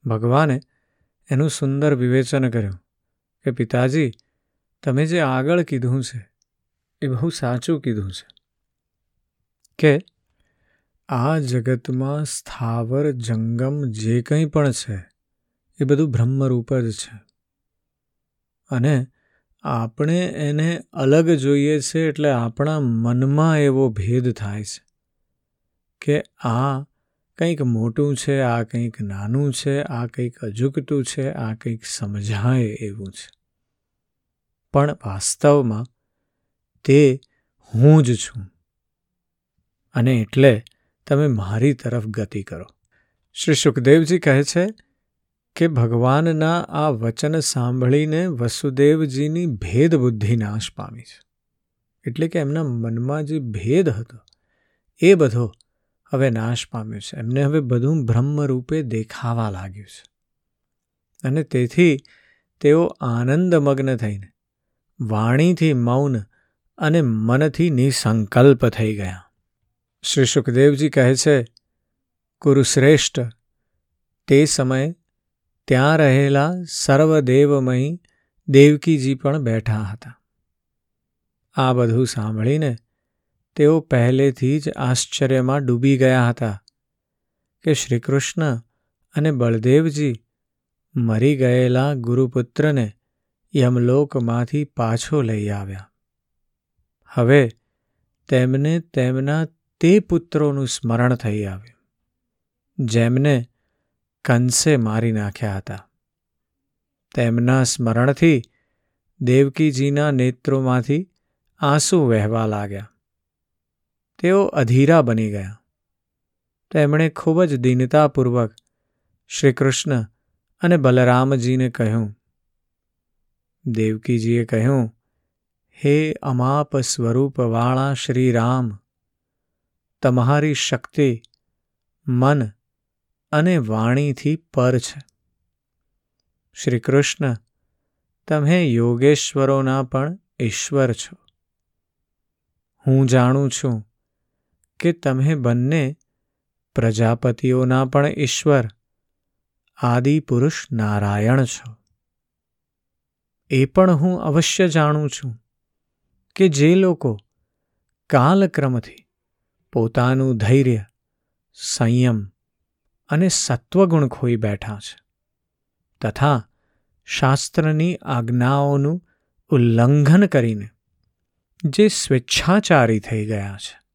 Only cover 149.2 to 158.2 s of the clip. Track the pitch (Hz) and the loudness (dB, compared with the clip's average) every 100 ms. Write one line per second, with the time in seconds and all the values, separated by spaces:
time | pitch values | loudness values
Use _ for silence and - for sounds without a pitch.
149.2 | _ _ _ _ _ _ 123 120 127 151 | _ _ _ _ _ _ 0 0 2 0
150.2 | 147 120 139 - - 120 107 104 101 101 | 0 0 0 -2 -8 -4 -2 0 0 0
151.2 | 110 131 123 - 117 110 _ _ _ _ | 2 2 0 -6 -16 -20 _ _ _ _
152.2 | _ _ _ _ _ _ _ _ _ _ | _ _ _ _ _ _ _ _ _ _
153.2 | _ _ _ 131 135 - 185 165 175 180 | _ _ _ 0 2 4 4 4 2 0
154.2 | 160 151 156 - 185 160 151 151 147 - | 0 0 0 0 2 2 2 0 -4 -6
155.2 | 131 113 _ _ _ _ _ _ _ _ | -12 -12 _ _ _ _ _ _ _ _
156.2 | _ - 190 139 156 180 190 165 135 107 | _ 2 2 4 4 6 4 2 -2 -4
157.2 | _ _ _ _ _ _ _ _ _ 139 | _ _ _ _ _ _ _ _ _ 2